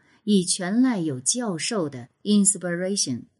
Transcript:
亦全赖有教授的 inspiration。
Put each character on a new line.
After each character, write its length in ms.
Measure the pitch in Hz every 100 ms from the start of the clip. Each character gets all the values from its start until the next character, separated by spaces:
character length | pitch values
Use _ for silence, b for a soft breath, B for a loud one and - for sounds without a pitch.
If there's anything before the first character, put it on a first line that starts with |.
| b b
亦 200 | - 202
全 380 | 175 - 180 226
赖 180 | 254 208
有 180 | 160 127
教 380 | - 240 233 165
授 320 | - 220 151
的 220 | 131 - _
inspiration。 1000 | 202 208 190 180 175 175 185 202 147 120 -